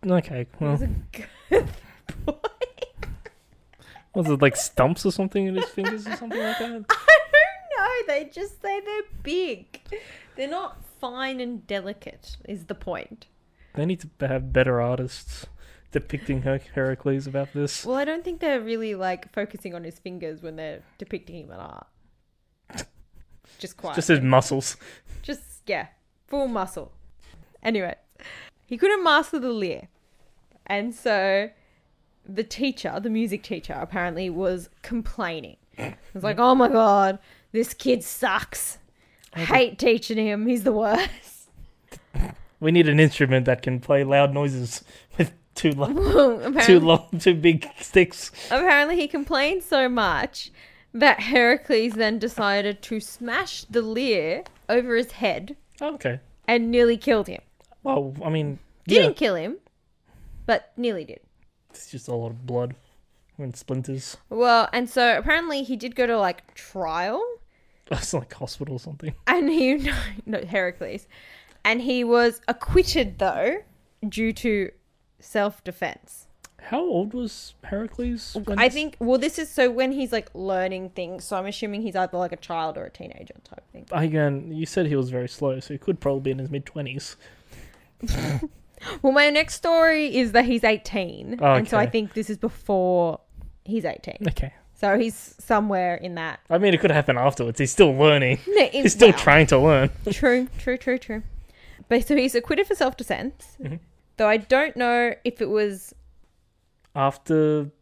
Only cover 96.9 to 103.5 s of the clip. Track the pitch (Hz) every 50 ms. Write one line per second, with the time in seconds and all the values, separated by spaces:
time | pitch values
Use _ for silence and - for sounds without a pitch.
96.9 | 151 151 143 - 131 123 123 139 139 - 127 117 113 - 139 131 - - 202 160
97.9 | 131 131 147 156 151 143 139 127 135 - - - 403 415 269 - - 269 269 208
98.9 | - 208 226 220 185 - - - 143 151 160 - - 131 135 160 156 135 131 139
99.9 | - - - 208 196 - - 262 247 254 254 254 - - - - 254 254 - -
100.9 | 247 262 - - 226 214 214 - - - - - - _ _ - - - - _
101.9 | 233 233 - - 294 285 254 262 - 240 240 - 320 285 403 - 415 - 302 262
102.9 | 262 - 247 - - - - 254 - - - -